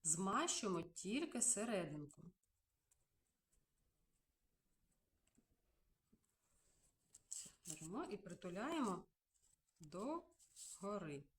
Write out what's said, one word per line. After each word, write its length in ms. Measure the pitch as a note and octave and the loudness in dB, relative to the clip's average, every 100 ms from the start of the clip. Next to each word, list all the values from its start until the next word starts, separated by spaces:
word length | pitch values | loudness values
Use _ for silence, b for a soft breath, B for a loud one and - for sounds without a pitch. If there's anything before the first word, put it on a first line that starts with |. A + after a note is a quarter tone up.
змащуємо 760 | - E3 F#3+ A3+ E4 - G#3 E3+ | 0 2 4 4 4 2 2 2
тільки 600 | E3 - F#3 B3 D#4+ - | 0 -6 0 2 2 2
серединку. 880 | G#3+ - A3+ G3+ D#3+ D3 D3 - E3+ - _ _ _ _ _ _ _ _ _ _ _ _ _ _ _ _ _ _ _ _ _ _ _ _ _ _ _ _ _ - _ _ _ _ _ _ _ - _ _ _ _ _ _ - _ _ - _ - - - - | 4 4 4 2 2 -2 -6 -10 -16 -18 _ _ _ _ _ _ _ _ _ _ _ _ _ _ _ _ _ _ _ _ _ _ _ _ _ _ _ _ _ -20 _ _ _ _ _ _ _ -20 _ _ _ _ _ _ -20 _ _ -20 _ -8 -8 -14 -8
Беремо 360 | - D#3+ G#3+ | -6 -4 -4
і 140 | F#4+ G#3 | -2 -4
притуляємо 840 | F#3 F3 F3+ F3 B3+ E4+ A#3 F3 - _ _ _ _ _ _ _ | -6 -8 -4 -2 0 2 2 2 -4 _ _ _ _ _ _ _
до 440 | D#3 F3 A#3 E4 E4+ - - - - - | -10 -4 -2 -2 -6 -20 -20 -14 -12 -6
гори. 440 | G3 G#3 E3 C#3+ D3 | -2 -2 -2 -6 -8